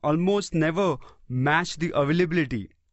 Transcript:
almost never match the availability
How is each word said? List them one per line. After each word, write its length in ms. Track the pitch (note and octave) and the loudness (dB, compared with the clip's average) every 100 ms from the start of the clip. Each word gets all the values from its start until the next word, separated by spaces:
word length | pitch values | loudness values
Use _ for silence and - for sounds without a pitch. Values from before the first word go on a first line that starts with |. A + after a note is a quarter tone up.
almost 500 | D3 D#3+ F3+ G3+ F#3+ | 0 2 2 0 0
never 440 | E3+ D#3 E3 G3 C3+ - - - | 0 0 2 0 -2 -8 -20 -8
match 480 | B2+ C3+ D#3 F3 - | -2 2 2 0 -4
the 140 | E3+ - | -4 0
availability 720 | C#3+ E3+ F3 E3+ C#3 A#2 F#2+ _ _ | 2 2 2 0 -2 -4 -8 _ _